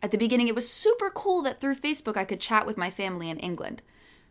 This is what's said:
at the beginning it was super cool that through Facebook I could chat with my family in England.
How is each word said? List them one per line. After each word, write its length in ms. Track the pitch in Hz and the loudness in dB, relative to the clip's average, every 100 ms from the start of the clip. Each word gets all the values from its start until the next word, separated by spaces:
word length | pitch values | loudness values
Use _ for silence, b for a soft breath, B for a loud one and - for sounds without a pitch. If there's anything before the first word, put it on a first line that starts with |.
at 80 | 202 | -2
the 80 | 208 | 0
beginning 300 | 226 247 240 | 4 4 4
it 80 | 226 | 2
was 120 | 233 | 2
super 420 | - 427 480 392 | 4 4 4 0
cool 320 | - 403 359 | -2 0 2
that 180 | 277 247 | 0 -2
through 160 | 277 269 | -2 0
Facebook 400 | 294 302 - 208 | 0 -2 -2 -4
I 80 | |
could 160 | 190 202 | -4 -4
chat 260 | - 220 214 | 0 0 0
with 120 | 214 | -4
my 120 | 180 | -6
family 400 | 185 190 180 165 | -4 -4 -4 -6
in 80 | 151 | -6
England. 420 | 180 170 - - b b b b b | -6 -6 -6 -10 b b b b b